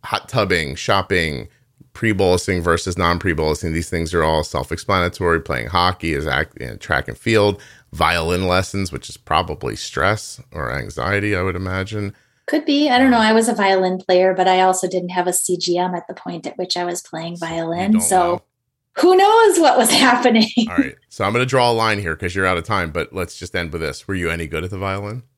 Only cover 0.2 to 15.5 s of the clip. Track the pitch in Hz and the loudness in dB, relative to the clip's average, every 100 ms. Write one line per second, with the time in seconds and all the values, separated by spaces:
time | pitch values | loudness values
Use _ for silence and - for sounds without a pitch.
0.2 | - - 98 87 73 67 - 98 90 92 | -2 -2 2 0 -2 -6 0 0 2 0
1.2 | 80 69 53 _ _ _ - - 113 98 | 0 -4 -10 _ _ _ -20 -4 -2 2
2.2 | 92 90 - 92 85 85 - 90 87 87 | 2 2 0 -2 0 0 -2 0 0 2
3.2 | 95 78 78 76 85 80 82 87 80 87 | 0 0 -2 -2 -2 -4 -4 -4 -2 0
4.2 | 80 80 78 - 64 82 - 95 90 - | 2 2 0 -6 -6 -8 -2 0 0 -2
5.2 | 87 82 - 65 57 90 90 92 85 73 | 0 0 -2 -6 -2 0 0 0 -4 -4
6.2 | 76 65 78 - 62 50 - 71 - 57 | -2 -2 -4 -8 -14 -12 -4 -4 -4 -8
7.2 | - 110 104 101 - - _ 80 80 85 | 0 2 2 0 -10 -20 _ -2 0 2
8.2 | 82 90 92 90 92 98 90 71 - - | 0 0 2 0 0 -6 -6 -8 -14 -18
9.2 | - 80 90 73 64 53 - - 90 110 | -2 -2 0 -6 -8 -8 -8 -2 0 0
10.2 | - - - - 64 67 58 - 67 101 | -6 -18 -16 -10 -6 -6 -8 -6 -2 -2
11.2 | 104 95 92 90 92 95 95 107 101 - | 0 -2 -2 -4 -6 -6 -6 -6 -8 -10
12.2 | _ _ - 302 302 285 294 247 262 240 | _ _ -4 -4 0 0 2 4 4 4
13.2 | 220 220 226 208 196 190 185 185 - 180 | 4 4 2 0 2 2 0 -2 2 4
14.2 | 185 185 185 185 185 185 180 185 175 180 | 4 2 2 4 4 2 -2 -4 -4 -2
15.2 | 180 175 - | -2 -2 -2